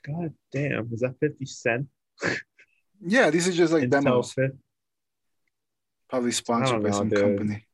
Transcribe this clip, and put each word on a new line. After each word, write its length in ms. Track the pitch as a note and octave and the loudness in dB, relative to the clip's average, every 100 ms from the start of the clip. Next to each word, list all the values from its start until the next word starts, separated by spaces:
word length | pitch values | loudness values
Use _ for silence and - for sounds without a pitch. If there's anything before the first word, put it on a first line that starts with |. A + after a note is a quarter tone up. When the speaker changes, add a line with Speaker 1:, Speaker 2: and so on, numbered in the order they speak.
| - | -10
Speaker 1:
God 260 | D#3+ E3 - _ | -8 -8 -10 _
damn, 360 | C3+ C#3+ A#2 A2+ | -6 -2 -4 -4
is 80 | A2+ | -4
that 140 | B2 B2+ | -4 -2
fifty 260 | D3+ - C3+ | -4 -4 -14
Cent? 420 | - B2 A#2 C#3+ _ _ _ | -4 -2 -2 -4 _ _ _
<laughs> 80 | - - - _ _ _ _ _ E3+ | -6 -6 -10 _ _ _ _ _ 0
Speaker 2:
Yeah, 240 | A#3+ G3+ | 4 4
these 160 | D#3+ F3 | 4 0
are 20 | |
just, 220 | E3+ E3+ | 2 4
like, 100 | D#3+ | 4
Speaker 1:
Intel 60 | B2+ C#3 | 2 2
Speaker 2:
demos. 280 | C#3 B2 A#2+ | 4 2 0
Speaker 1:
fifth? 220 | - C3 C#3 _ _ _ _ _ _ _ _ _ _ _ _ _ _ _ | -2 -4 -4 _ _ _ _ _ _ _ _ _ _ _ _ _ _ _
Speaker 2:
Probably 200 | C3 A#2+ | -4 -2
Speaker 1:
I 20 | |
Speaker 2:
sponsored 420 | A2+ - C3 C3+ A#2 | -4 -2 0 0 0
Speaker 1:
don't 80 | |
Speaker 2:
by 60 | G#2 | 0
Speaker 1:
know, 60 | G2+ | 0
Speaker 2:
some 120 | G#2+ | 0
Speaker 1:
dude. 100 | G#2 | 2
Speaker 2:
company. 440 | G2+ G2+ G#2+ G#2 _ | 2 0 -4 -6 _